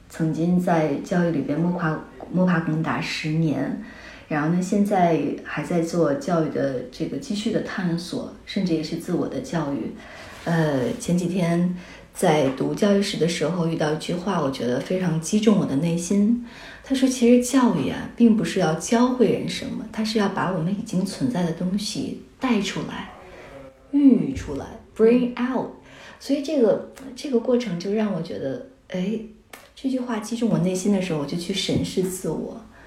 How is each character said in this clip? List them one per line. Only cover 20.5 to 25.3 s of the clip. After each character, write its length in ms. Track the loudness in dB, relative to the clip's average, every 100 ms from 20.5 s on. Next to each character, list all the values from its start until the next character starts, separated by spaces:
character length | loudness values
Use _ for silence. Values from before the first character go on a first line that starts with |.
我 80 | 0
们 140 | 0
已 80 | -2
经 240 | -2 -2 -2
存 240 | -2 -2
在 140 | 0
的 80 | -2
东 260 | -2 -2 -2
西 460 | -2 -4 -6 -8 -14 -4
带 200 | 0 2
出 200 | 0 -4 -8
来、 220 | -10 -12 -16 -20 -20 -18 -18 -18 -20 -2
孕 180 | 6 8
育 240 | 8 4
出 220 | -4 -6 -8
来， 100 | -10 -14 -6 4
bring 360 | 6 6 4